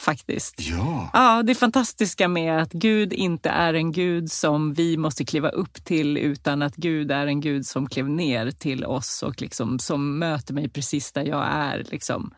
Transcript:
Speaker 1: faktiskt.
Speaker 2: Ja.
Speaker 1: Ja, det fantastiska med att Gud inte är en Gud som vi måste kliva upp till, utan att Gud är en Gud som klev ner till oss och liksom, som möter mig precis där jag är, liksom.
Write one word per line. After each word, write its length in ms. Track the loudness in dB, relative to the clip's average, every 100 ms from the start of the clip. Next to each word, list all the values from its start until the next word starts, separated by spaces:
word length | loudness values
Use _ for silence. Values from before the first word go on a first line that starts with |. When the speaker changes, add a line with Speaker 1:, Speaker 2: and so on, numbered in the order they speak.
Speaker 1:
faktiskt. 540 | -2 -2 -2 -4 -4 -6
Speaker 2:
Ja. 520 | -4 -2 0 -2 0
Speaker 1:
Ja, 300 | 6 8 6
det 120 | 4
fantastiska 720 | 4 4 4 0 0 -2 2 2
med 340 | 2 2 2
att 100 | 0
Gud 400 | 2 2 4 2
inte 360 | 0 0 0 0
är 240 | 2 2
en 180 | 2 0
Gud 400 | 0 0 0 -2
som 420 | 0 2 2 2
vi 220 | 2 2 2
måste 280 | 0 -2
kliva 240 | -2 0 0
upp 360 | -2 -6 -8
till, 320 | -2 0 2 0
utan 440 | 0 -2 -2 0
att 140 | -2 -2
Gud 340 | -2 0 0
är 160 | 0 0
en 140 | 0
Gud 260 | 0 -2 -2
som 220 | -4 -4
klev 200 | -2 -2
ner 420 | 0 0 0 -2
till 340 | -4 -6 -4
oss 380 | -4 -4 -4 -4
och 180 | -6 -6
liksom, 380 | -8 -4 -2 -2
som 400 | -2 -2 -2 -2
möter 360 | -2 -2 -4
mig 140 | -4 -4
precis 440 | -4 -2 -2 -2
där 120 | -4
jag 200 | -2 -2 -2
är, 360 | -2 -2 -4 -6
liksom. 440 | -8 -4 -4 -6